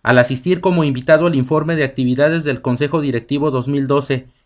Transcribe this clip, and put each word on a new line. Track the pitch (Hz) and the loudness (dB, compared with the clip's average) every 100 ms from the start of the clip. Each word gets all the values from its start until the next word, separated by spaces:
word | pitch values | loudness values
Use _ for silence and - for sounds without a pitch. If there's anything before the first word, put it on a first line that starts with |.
Al | 113 123 | 2 2
asistir | 120 131 175 180 | 2 -2 -2 0
como | 185 170 151 | 2 2 0
invitado | 123 131 156 175 | -2 2 2 4
al | 143 | 0
informe | 131 151 151 160 | 0 0 0 -2
de | |
actividades | 139 143 123 127 147 165 147 | -2 -2 -2 2 2 0 -2
del | 127 | -4
Consejo | 131 123 143 160 | -2 -2 0 -2
Directivo | 143 120 117 143 151 | -2 -4 -4 -2 0
dos | 131 123 | -2 -2
mil | 143 135 | -2 0
doce | 139 135 131 - _ | 0 0 -6 -6 _